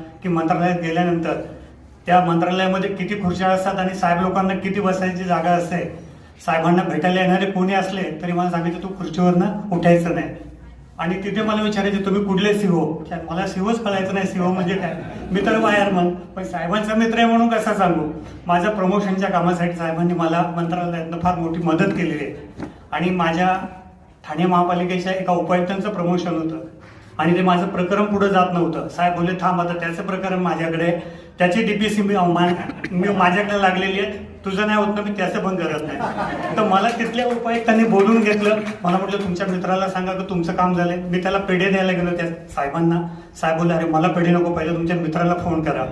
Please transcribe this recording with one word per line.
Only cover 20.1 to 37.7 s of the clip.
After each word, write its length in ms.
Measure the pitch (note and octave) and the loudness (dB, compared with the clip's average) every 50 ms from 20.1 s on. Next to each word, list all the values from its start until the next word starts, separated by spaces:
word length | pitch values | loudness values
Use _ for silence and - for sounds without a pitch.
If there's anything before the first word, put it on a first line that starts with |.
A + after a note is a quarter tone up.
| F3 | 2
मला 400 | E3+ E3+ D#3+ E3 E3+ F3+ F3 - | 0 0 2 2 0 0 0 -2
मंत्रालयातनं 640 | E3+ E3+ E3+ F3+ F3+ F3 F3 E3+ E3 D#3+ E3 E3+ E3 | -4 -2 -2 -2 -2 -2 -4 -4 -6 -6 -6 -6 -2
फार 160 | E3+ F3+ F3+ | 0 0 0
मोठी 260 | E3+ E3 D#3+ E3 F3 | 0 -2 -4 -4 -2
मदत 300 | E3 D#3+ D#3 E3+ G3 - - | 0 0 2 2 2 0 0
केलेली 280 | - F3 D#3 D3 D3 C#3 | -2 -2 -2 -4 -4 -6
आहे. 400 | - - - - - - - - - - - - - | -8 -10 -12 -16 -16 -14 -14 -14 -14 -14 -18 -12 -8
आणि 180 | C#3+ D3+ F3 F#3 | -6 -4 -2 -2
माझ्या 480 | F#3 F3+ E3 E3 D#3+ F3 F#3 F#3 F#3 F#3+ G3 - - - - - - - - - - - - | 0 0 0 0 2 2 2 2 2 0 -4 -8 -12 -16 -18 -20 -20 -20 -20 -20 -20 -20 -14
ठाणे 180 | - D#3 E3 F3+ | -8 -2 0 2
महापालिकेच्या 680 | F3+ F3+ F3 F3 F3 F3+ F3 F3+ F3+ F#3 F3 F3+ F#3+ | 4 4 4 4 2 2 0 0 0 -2 -2 -2 -2
एका 220 | F#3+ F#3+ F3 F3+ F3 | -2 -2 0 0 0
उपायुक्तांचं 560 | E3+ D#3+ - F3+ F3+ F3 F#3 F#3+ F#3+ G3+ G3 | 0 2 2 2 2 2 0 -2 -2 -4 -4
प्रमोशन 440 | - F3 E3+ F3 F3+ F3 - F3 E3 | -4 -2 0 0 0 0 0 -2 -2
होतं 240 | E3 D#3+ D#3+ D#3+ D#3 - - - - - - - - - - - | -2 -2 -4 -6 -6 -10 -14 -16 -20 -20 -20 -20 -20 -20 -12 -6
आणि 180 | - D#3 E3+ F3 | 0 2 2 4
ते 60 | F#3 | 4
माझं 260 | F#3 F#3 F3 F3 F#3+ | 4 4 4 4 2
प्रकरण 380 | - - F3+ F3 F3+ G3+ G#3 G#3 | 0 -2 -2 0 0 2 2 2
पुढं 220 | G#3 G3+ - G3+ | 2 2 2 2
जात 200 | - F#3+ F3+ F3+ F#3 F3 | 4 4 4 4 4 2
नव्हतं. 340 | E3+ E3 - - - - | 0 0 0 -2 -4 -6
साहेब 280 | - - E3+ F3 F3 F3 | -8 -2 0 0 0 2
बोलले, 160 | E3+ F3 F#3 F3+ F3+ | 0 0 0 0 0
"थांब, 200 | F#3 F#3 F3+ F3 | 0 0 0 0
आता 120 | E3+ E3+ F3 | 0 -2 -2
त्याचं 300 | E3+ E3+ E3+ E3+ F#3+ F3+ | -4 -4 -4 -4 -6 -6
प्रकरण 360 | F#3+ F#3+ F#3 G3 F#3 F#3 F3 | -6 -4 -4 -2 -2 -2 0
माझ्याकडे 440 | F3+ E3+ D#3+ D#3+ E3 E3 E3 D#3+ E3+ | 0 0 -2 -2 -2 -2 -2 0 0
आहे, 160 | F3 F3 E3 - - - - - - - - | 0 0 -2 -4 -10 -14 -16 -18 -18 -2 0
त्याची 240 | F3 F3+ G#3+ A3+ G3 | 2 2 4 2 2
डीपीसी 380 | F#3 G3+ G3 G#3+ G#3 G#3 G#3 | 2 0 0 0 0 0 0
मी, 140 | G3 G3 G3+ | 0 2 2
मा-, 360 | F#3+ F3+ F3 E3 F3 F3+ F3+ F3 - - - - - - - | 4 4 4 4 4 4 2 2 0 -4 -8 -10 -10 -8 -4
मी 160 | F#3 F3+ G3 | -2 0 0
माझ्याकडे 540 | G3+ G3 F#3 F3+ F3+ F3+ G#3 G3+ G3+ G#3 G3+ | 2 4 4 4 4 4 2 0 0 0 2
लागलेली 380 | F#3+ F#3 F3 F#3 F#3+ F#3+ F#3+ G3 | 2 2 2 2 0 0 -2 -2
आहे, 120 | G3+ G3 - - - - - - - | -2 -4 -6 -8 -12 -14 -16 -10 -8
तुझं 220 | G3 F#3 G3+ G#3 | -4 -2 0 0
नाही 120 | G#3+ G#3+ G#3+ | 2 2 2
होत 80 | G3+ | 2
ना, 140 | G3+ G#3 G#3 | 2 0 -2
मी 100 | G3+ G#3 | -4 -4
त्याचं 280 | G3 F#3+ F3+ E3+ - G3+ | -2 -2 -2 -2 -2 -2
पण 160 | F3+ F#3+ F#3 | -2 -2 -2
करत 280 | E3+ E3+ D#3 D#3 D3+ D3+ | -2 -2 -2 -2 -4 -4
नाही." 160 | - C#3+ - - - - - - - - - - - E3+ | -6 -6 -6 -6 -4 -4 -4 -6 -6 -6 -6 -6 -4 0
तर 60 | A3 G#3 | 0 2
मला 260 | G3 F#3+ G3+ G#3 A#3 | 2 4 2 2 2
तिथल्या 380 | - A3 A#3 - A#3 B3 B3 | 0 -2 -4 -2 -2 0 0
उपायुक्तांनी 560 | A#3+ A#3+ A#3 - A3+ A#3 A#3 - A3+ | 0 -2 -2 -2 -2 -2 0 2 2